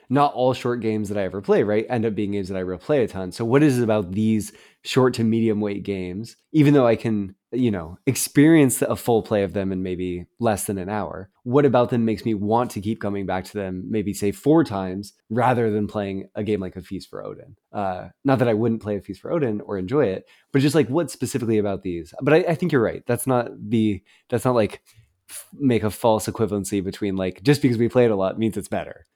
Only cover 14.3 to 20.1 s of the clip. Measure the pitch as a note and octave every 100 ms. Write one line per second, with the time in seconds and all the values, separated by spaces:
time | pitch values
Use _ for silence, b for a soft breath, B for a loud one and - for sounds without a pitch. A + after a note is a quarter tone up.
14.3 | G2+ C#3 D#3+ D3 G2 F#2+ F#2+ G#2 - _
15.3 | A2 A#2+ A#2+ A2+ G#2+ G#2 G#2+ G2 F#2+ F#2+
16.3 | - G#2+ G#2 F#2+ F#2+ - F#2+ - G2+ G2+
17.3 | F#2+ F#2+ G2+ _ A2 G2 F#2 G2+ - C#3
18.3 | C3+ A#2+ G#2+ A#2 A2+ G#2+ G2+ - F#2+ -
19.3 | E3+ C3 G#2 - G2+ F#2 C#3+ A#2+